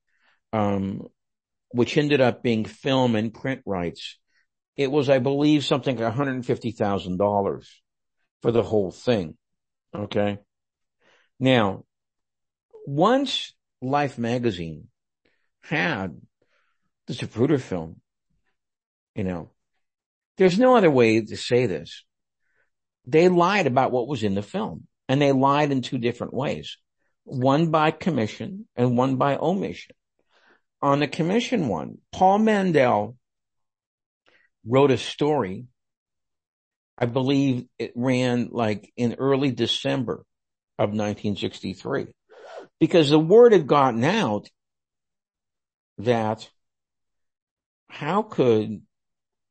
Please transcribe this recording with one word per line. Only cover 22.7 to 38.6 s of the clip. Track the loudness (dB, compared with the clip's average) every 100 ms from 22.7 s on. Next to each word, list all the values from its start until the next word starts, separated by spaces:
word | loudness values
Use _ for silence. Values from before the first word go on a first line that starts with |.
| _ _ _ 0
They | 4 4
lied | 4 2 2 0
about | 0 0
what | 0 -4
was | -4
in | -2 -2
the |
film, | -4 -8 -8 -10 -18 _ -2
and | 2
they | 2
lied | 4 4 2 2
in | 0
two | -4 -4
different | -4 -4 -6
ways, | -6 -6 -6 -10 -18 _ _ _ _
one | -12 -2 0 2 2
by | 2 0
commission | 0 -4 -2 -4 -6 -14 -14 -12 -2
and | 0 2
one | 0 0
by | 0 0
omission. | -2 -2 -6 -10 -16 _ _ _ _ _ _ _ _ _
On | 0 0
the | 0
commission | -2 -2 -2 -2 -2 -2
one, | -4 -8 -14 _
Paul | 0 2 4
Mandel | 2 0 2 2 2 2 -2 -10 _ _ _ _ _ _ _ _ _ _ _ _ _ _ -2
wrote | 2 4
a | 2
story. | -2 -4 -2 -2 -4 -8 -14 _ _ _ _ _ _ _ _ _ _ _ _ -6
I | -2
believe | 0 0 2 2 -2 -6 -10
it | -10 -4
ran, | -2 0 0 0 -2
like, | -2